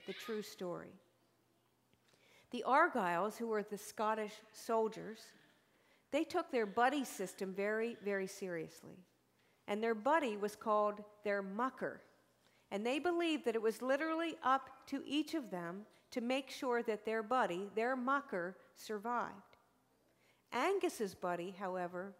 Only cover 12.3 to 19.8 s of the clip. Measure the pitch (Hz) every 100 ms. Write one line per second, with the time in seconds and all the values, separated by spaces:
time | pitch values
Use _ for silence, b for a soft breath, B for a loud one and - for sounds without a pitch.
12.3 | _ b b b 202 233 294 349 339 339
13.3 | 302 240 220 220 220 254 277 320 320 330
14.3 | 247 254 269 - - - 277 - 294 302
15.3 | 330 214 180 170 190 214 B B 254 233
16.3 | 269 269 - 262 240 233 214 220 226 214
17.3 | 254 196 175 202 202 240 262 247 277 269
18.3 | 185 175 - B - - 214 233 240 -
19.3 | 196 - - _ _